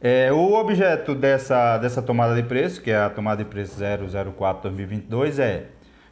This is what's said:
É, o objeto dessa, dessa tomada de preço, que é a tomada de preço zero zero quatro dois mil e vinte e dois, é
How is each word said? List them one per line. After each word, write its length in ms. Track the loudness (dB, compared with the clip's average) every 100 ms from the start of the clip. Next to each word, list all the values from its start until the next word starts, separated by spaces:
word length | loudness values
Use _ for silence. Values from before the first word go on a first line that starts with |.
É, 280 | 2 4 4
o 180 | 4 4 4
objeto 600 | 2 2 2 2 -2 0
dessa, 600 | 2 2 2 2 4 2
dessa 240 | 0 -4
tomada 340 | -2 2 2 2
de 80 |
preço, 380 | 0 -2 -2 -4
que 100 | -2
é 60 | 0
a 120 | 0
tomada 320 | -2 -4 -4
de 80 | -4
preço 280 | -8 -10 -6
zero 320 | -4 -4 -6
zero 240 | -6 -8
quatro 300 | -2 -2 -2
dois 120 | -6 -8
mil 80 |
e 60 | -8
vinte 160 | -8 -6
e 20 |
dois, 320 | -2 -2 0
é 280 | 0 -2 -8 -20 -20 _ _